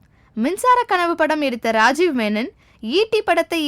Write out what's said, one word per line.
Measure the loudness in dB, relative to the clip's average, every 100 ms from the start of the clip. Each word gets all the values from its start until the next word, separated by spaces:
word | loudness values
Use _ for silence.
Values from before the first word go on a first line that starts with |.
| _ _ _
மின்சார | -4 -4 0 2 2
கனவு | 2 0 0 0
படம் | 0 0
எடுத்த | -2 -2 -2
ராஜீவ் | 2 2 2 0 0
மேனன், | -2 -2 -6 -10 _ _
ஈ | -4 -2 0
டி | -2
படத்தை | 0 -2 0 -2